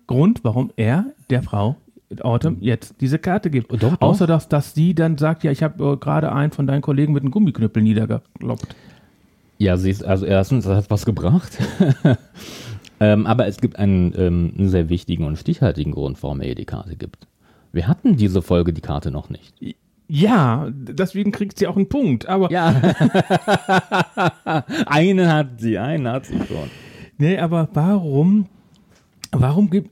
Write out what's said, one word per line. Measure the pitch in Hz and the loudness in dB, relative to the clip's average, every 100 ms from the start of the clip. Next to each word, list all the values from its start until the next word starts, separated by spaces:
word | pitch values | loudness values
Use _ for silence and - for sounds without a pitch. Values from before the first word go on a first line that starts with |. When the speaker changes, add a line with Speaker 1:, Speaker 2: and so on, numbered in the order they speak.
| - | -2
Speaker 1:
Grund, | 127 180 240 | 2 2 2
warum | 117 110 - - | 0 -2 -2 -2
er | 110 151 262 - - | 0 0 -2 -8 -4
der | 131 | -2
Frau | - 104 107 - _ _ - - | -2 -2 -2 -4 _ _ -18 -6
Autumn | 123 117 160 92 | -2 0 0 -2
jetzt | 107 110 - - | -2 -4 -6 -6
diese | 131 147 | -2 -2
Karte | - 139 175 | 0 -2 0
gibt. | 135 - | -2 -2
Speaker 2:
Doch, | 117 | 0
doch. | 117 175 | 0 2
Speaker 1:
Außer, | - 208 170 | 2 4 2
dass, | 165 - | 2 0
dass | 147 - | -2 0
sie | 151 170 | 0 2
dann | 165 165 147 | 2 0 0
sagt, | 156 165 | 0 0
„Ja, | 156 | -2
ich | 139 | -2
hab, | 156 180 | -4 -2
äh, | 131 139 | -2 -2
gerade | 143 151 151 | -2 -2 0
einen | 135 147 | 0 -2
von | - 135 | -2 -2
deinen | 139 | -2
Kollegen | 151 139 151 | 0 0 0
mit | 143 | 0
einem | 139 | 0
Gummiknüppel | 208 190 113 110 113 | 0 0 0 0 2
niedergekloppt.“ | 107 107 110 113 - - 120 117 - - - - _ _ _ _ _ - | 2 2 0 -4 -8 -12 -8 -8 -10 -16 -20 -20 _ _ _ _ _ -2
Speaker 2:
Ja, | 98 90 | 0 2
sie | 95 | 0
ist, | 101 | -2
also | - 95 98 | 0 0 2
erstens, | 98 95 127 95 | 2 2 0 2
das | 101 | 0
hat | - | 0
was | 110 - | -2 -2
gebracht. | 101 87 175 - - - - 165 131 | -2 2 2 0 -6 -4 2 2 2
<laughs> | - 120 - - - - - 104 - - | 2 2 -2 -20 -20 -16 -14 -16 -12 0
Ähm, | 107 104 107 | 4 4 4
aber | 120 104 | 2 0
es | - | -2
gibt | 110 - | -4 0
einen, | 101 92 87 87 | 2 4 2 2
ähm, | 90 87 85 - | 0 2 0 0
einen | 98 | 2
sehr | 92 80 | 2 2
wichtigen | 87 - 82 76 | -2 -2 -4 -4
und | 78 | -4
stichhaltigen | - 170 117 78 73 | -4 0 0 0 -4
Grund, | 71 69 67 | -4 -6 -6
warum | 71 69 | -8 -6
er | 65 | -6
ihr | - | -8
die | - | -10
Karte | - - - | -12 -12 -14
gibt. | - - _ _ _ _ _ | -14 -16 _ _ _ _ _
Wir | 87 87 | -4 -2
hatten | - 262 143 | 0 2 2
diese | 104 92 | 2 0
Folge | - 87 87 | 0 0 0
die | 78 | -4
Karte | - 73 78 | -6 -6 -6
noch | 71 - | -8 -10
nicht. | - _ _ - - _ _ - | -14 _ _ -16 -16 _ _ -6
Speaker 1:
Ja, | 147 208 233 131 117 147 | 0 2 4 2 0 -4
deswegen | 143 127 139 185 190 208 | -10 -8 -4 -4 -2 -4
kriegt | - 202 - | -4 -6 -4
sie | 175 | -2
auch | 196 | 0
einen | 196 | 0
Punkt, | 285 220 120 - | 0 0 -2 -2
aber | 190 180 | 0 0
Speaker 2:
Ja. | 175 165 | 0 2
<laughs> | 135 175 - 156 190 - 185 - 196 - 185 - 190 165 - 180 - - 160 - 302 - | 4 2 2 2 2 0 0 0 -2 0 -2 0 -2 -2 -2 -4 -4 -4 -4 -4 -4 0
Einen | 147 180 190 175 | 2 4 4 4
hat | 151 139 117 | 2 -2 -4
sie, | 113 98 | -2 -2
einen | 127 160 120 | -2 -4 -4
hat | 131 - | -6 -6
sie | - - | -6 -6
schon. | 78 71 - - - - - | -8 -10 -14 -20 -20 -12 -2
Speaker 1:
Nee, | 147 190 | 0 0
aber | 165 170 156 | 0 0 0
warum, | 147 170 202 160 139 170 208 185 _ _ _ _ _ _ _ - | 0 2 2 0 2 4 4 0 _ _ _ _ _ _ _ -4
warum | 127 127 165 208 | 0 2 2 2
gibt, | 196 - | 2 -2